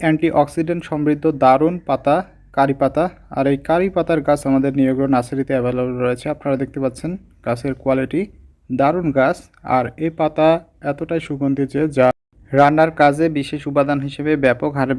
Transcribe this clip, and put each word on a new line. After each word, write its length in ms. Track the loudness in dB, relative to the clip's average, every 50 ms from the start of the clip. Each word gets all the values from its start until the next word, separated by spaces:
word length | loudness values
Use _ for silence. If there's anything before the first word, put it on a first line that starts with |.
অ্যান্টিঅক্সিডেন্ট 800 | 0 0 0 2 0 0 2 2 0 0 -2 -4 -4 -4 -4 -6 -6 -6
সমৃদ্ধ 360 | -6 -2 0 0 0 0 0 -2 0 4 4
দারুণ 320 | 4 6 4 2 0 0 -4 -4 -4
পাতা, 280 | -4 -2 0 0 0 0 -2 -6 -14 -20 -20 -8 -2
কারি 180 | 0 0 0 2 0
পাতা। 240 | 0 0 0 0 -2 -2 -4 -10 -18 -8 -4
আর 80 | -2 0 0 0
এই 60 | -2 0 -2
কারি 200 | 0 0 0 0 -2
পাতার 260 | -2 -2 0 -2 0 2
গাছ 140 | 0 0 0 0 0
আমাদের 220 | 0 2 0 0 0 2
নিয়োগ্র 220 | 2 2 2 0 0 2 2
নার্সারিতে 380 | 0 0 -2 -4 -6 -4 -2 -2
অ্যাভেলেবল 400 | -2 -2 -2 -2 -2 -4 -4 -4 -2 -2
রয়েছে। 220 | -2 -2 -4 -6 -8 -8
আপনারা 220 | -6 -4 -4 -2 -2 -4
দেখতে 160 | -6 -6 -6 -6
পাচ্ছেন 260 | -4 -6 -6 -8 -8 -8 -8 -12 -20 _ _ -6
গাছের 280 | -4 -4 -4 -4 -6 -8 -4 -2
কোয়ালিটি, 380 | -2 0 0 -2 -2 -4 -4 -4 -6 -10 -18 -20 -20 _ _ _ -8 -2 0
দারুণ 280 | 2 2 2 0 -2 0 2 2
গাছ। 200 | 2 2 0 -4 -8 _ _ _ -4 -2 0
আর 80 | 0 0 -2 -6 -6 -6
এই 80 | -6 -2 -2
পাতা 300 | -2 -2 0 2 2 2 2 2 -2 _ _ _ -8 -8
এতটাই 300 | -6 -6 -6 -6 -6 -6 -4
সুগন্ধি 380 | -6 -6 -4 -2 -2 0 0 -2 -2 -2
যে 100 | -2 -2 0 2
যা 100 | 4 4 4 4 0 _ _ _ _ -12 0 4 4
রান্নার 320 | 6 6 6 4 2 2 4 4
কাজে 260 | 4 4 4 2 0 0 0 -2
বিশেষ 220 | -6 -6 -8 -8 -8 -2
উপাদান 280 | 0 0 0 0 0 -2 -4
হিসেবে 260 | -6 -8 -6 -2 -2 0 2 2
ব্যাপক 260 | 2 2 2 -2 -4 -2 -2
হারে 160 | 0 0 2